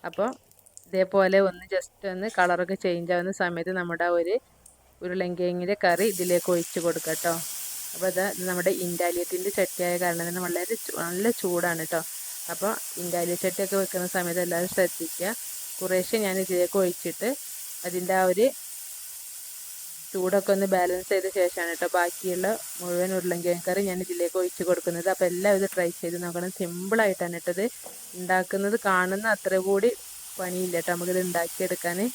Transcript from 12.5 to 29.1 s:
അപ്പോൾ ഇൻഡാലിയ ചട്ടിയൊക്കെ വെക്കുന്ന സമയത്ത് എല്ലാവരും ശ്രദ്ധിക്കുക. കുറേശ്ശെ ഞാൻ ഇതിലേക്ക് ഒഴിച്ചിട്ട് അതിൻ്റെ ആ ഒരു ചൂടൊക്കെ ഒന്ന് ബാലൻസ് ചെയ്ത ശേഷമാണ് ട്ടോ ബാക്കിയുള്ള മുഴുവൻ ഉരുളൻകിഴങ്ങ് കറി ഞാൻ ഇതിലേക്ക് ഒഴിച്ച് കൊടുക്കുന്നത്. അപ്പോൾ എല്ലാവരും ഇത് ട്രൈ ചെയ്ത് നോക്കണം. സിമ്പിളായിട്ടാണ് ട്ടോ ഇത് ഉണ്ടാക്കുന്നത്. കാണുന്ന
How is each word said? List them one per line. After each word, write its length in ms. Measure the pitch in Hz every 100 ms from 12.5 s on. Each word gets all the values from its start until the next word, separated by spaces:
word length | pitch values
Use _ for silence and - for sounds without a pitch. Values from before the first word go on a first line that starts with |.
അപ്പോൾ 180 | 170 196 - - -
ഇൻഡാലിയ 320 | 175 175 175 175 190
ചട്ടിയൊക്കെ 300 | 180 196 196
വെക്കുന്ന 240 | 190 190 180 190
സമയത്ത് 260 | 175 170 175
എല്ലാവരും 240 | 170 185 -
ശ്രദ്ധിക്കുക. 540 | 180 - 165 - 180 233 - - - -
കുറേശ്ശെ 380 | 185 185 180 226 202
ഞാൻ 80 | 190
ഇതിലേക്ക് 340 | 185 180 175 202
ഒഴിച്ചിട്ട് 460 | 185 175 175 - 208 285 - - - - 180
അതിൻ്റെ 280 | 180 180 190
ആ 40 | 185
ഒരു 120 | 180 254 - - - - - - - - - - - - - - - -
ചൂടൊക്കെ 400 | 190 185 196 196
ഒന്ന് 140 | 196 196
ബാലൻസ് 360 | 190 180 180 185
ചെയ്ത 160 | 196 185 196
ശേഷമാണ് 360 | 180 - 170 165
ട്ടോ 80 | 175 180
ബാക്കിയുള്ള 520 | 175 - 185 180 190 220 - -
മുഴുവൻ 280 | 175 175 185 185
ഉരുളൻകിഴങ്ങ് 500 | 175 175 175 175 180
കറി 160 | 180 196
ഞാൻ 100 | 185
ഇതിലേക്ക് 340 | 185 175 175 185
ഒഴിച്ച് 220 | 180 - 170
കൊടുക്കുന്നത്. 400 | 170 175 170 175
അപ്പോൾ 120 | 185 180
എല്ലാവരും 280 | 175 196 196
ഇത് 120 | 196
ട്രൈ 140 | - 175 -
ചെയ്ത് 160 | 170 175 175
നോക്കണം. 260 | 170 180 -
സിമ്പിളായിട്ടാണ് 800 | 175 175 190 220 214 185 175 175 -
ട്ടോ 60 | 175
ഇത് 100 | 226 - - - - 180
ഉണ്ടാക്കുന്നത്. 580 | 180 185 185 196 202 233 196
കാണുന്ന 420 | 185 180